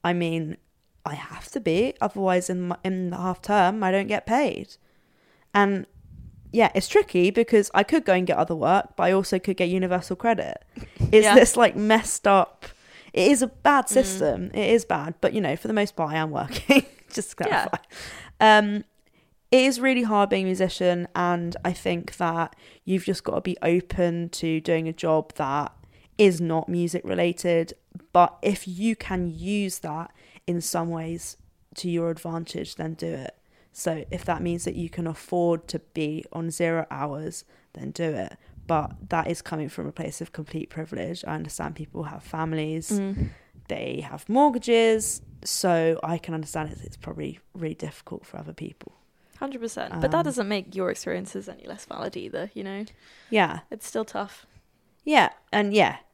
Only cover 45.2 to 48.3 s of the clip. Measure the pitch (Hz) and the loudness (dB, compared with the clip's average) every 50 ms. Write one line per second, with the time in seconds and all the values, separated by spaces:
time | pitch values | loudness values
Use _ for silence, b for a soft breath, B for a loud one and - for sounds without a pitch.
45.2 | - - - - - - - - - 185 170 165 165 165 165 165 - 160 170 165 | -12 -20 -20 -12 -8 -6 -6 -2 0 2 2 4 4 2 0 0 -2 -4 -6 -6
46.2 | - - 165 160 156 147 - 160 156 156 156 - - - - - - 156 - 160 | -6 -8 -8 -8 -8 -8 -8 -8 -8 -8 -10 -14 -16 -16 -16 -16 -14 -14 -12 -10
47.2 | 151 147 156 - _ _ _ 185 165 156 160 - - 151 - - - - - - | -10 -10 -12 -14 _ _ _ -10 -8 -8 -8 -8 -12 -12 -12 -14 -16 -16 -16 -16
48.2 | - - | -16 -16